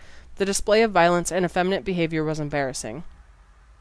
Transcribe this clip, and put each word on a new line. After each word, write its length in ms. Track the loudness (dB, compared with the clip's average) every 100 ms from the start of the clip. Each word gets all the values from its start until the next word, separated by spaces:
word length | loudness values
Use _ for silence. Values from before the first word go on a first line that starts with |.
| -18 -20 -12 -4
the 80 | -2
display 360 | 0 2 4
of 100 | 4
violence 380 | 4 4 4 0
and 140 | -2
effeminate 400 | 0 0 0 -2
behavior 400 | -2 -2 0 0
was 160 | -2 -4
embarrassing. 640 | -4 -2 -4 -6 -10 -10 -14 -18 -20 -20 -20 _ -20 -10